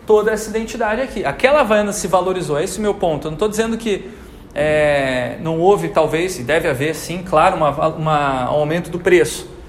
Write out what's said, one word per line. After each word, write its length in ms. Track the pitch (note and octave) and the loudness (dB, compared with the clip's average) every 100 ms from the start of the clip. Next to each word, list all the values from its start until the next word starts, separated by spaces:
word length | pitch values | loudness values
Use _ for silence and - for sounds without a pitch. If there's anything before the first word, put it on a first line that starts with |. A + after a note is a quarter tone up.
| - | 2
toda 240 | G#3+ G#3+ | 4 4
essa 180 | G#3+ G#3+ | -2 -4
identidade 540 | A3 A3+ A#3+ G#3+ A3+ | -6 -6 -4 -2 -2
aqui. 220 | C4 G#3+ | -4 -4
Aquela 360 | C#3 - C4 D4+ | -4 0 2 4
Havaianas 360 | A3 G#3+ G#3 F#3+ | 4 2 0 -2
se 100 | F3+ | 0
valorizou, 500 | F#3 F3+ F#3 D3+ D3 | 0 2 -2 -2 -2
é 80 | |
esse 140 | F#3 G#3+ | -2 -2
o 20 | |
meu 140 | G#3 | -2
ponto. 320 | G3 F3 C#3+ D#3 | 0 -2 -2 -6
Eu 60 | |
não 60 | D#3 | -4
tô 80 | G#3+ | -2
dizendo 300 | G3 A3+ A3+ | -2 -2 -2
que, 340 | A3 F#3 - - - - - | -4 -4 -6 -18 -20 -20 -12
é, 840 | - D3+ D3+ D3+ C#3+ C3+ B2+ A#2+ A2+ | -4 0 2 2 2 0 -2 -4 -6
não 180 | D#3+ D#3+ | -4 2
houve, 300 | F#3 G3 E3 | 4 4 2
talvez, 480 | E3 D#3 D#3 F#3 F3+ | 2 2 0 -2 -4
e 40 | |
deve 240 | B2 E3 D#3+ | 0 0 0
haver, 280 | B2+ D3+ | -2 -2
sim, 280 | D#3 - F3+ | -4 -8 -8
claro, 340 | F3 D#3 F#3 E3+ | 0 2 4 4
uma, 320 | D3 C#3+ D#3+ | 0 0 -2
uma, 600 | D#3 D#3 D3+ C#3+ C3 B2 | 0 0 0 0 -2 0
um 20 | |
aumento 340 | D3 D3 E3+ F3 | 0 0 -2 -4
do 100 | F3 | -2
preço 520 | F#3 F3 D3 - - - | 4 6 4 -2 -12 -18